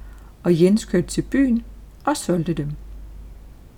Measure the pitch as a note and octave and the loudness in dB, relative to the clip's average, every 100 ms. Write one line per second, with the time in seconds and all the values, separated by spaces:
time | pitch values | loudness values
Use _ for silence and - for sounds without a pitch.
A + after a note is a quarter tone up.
0 | - - - - F3 E3 F3+ G#3+ - F3+ | -16 -18 -20 -4 2 6 6 4 2 0
1 | - - - C4 C4+ A#3 - - - - | 0 -4 0 2 4 2 -2 -18 -20 -6
2 | - D4 - F3 E3 D#3+ D3 D3 - - | -2 -2 0 0 0 -2 -4 -8 -12 -16
3 | - - - - - - - | -16 -16 -16 -18 -20 -20 -20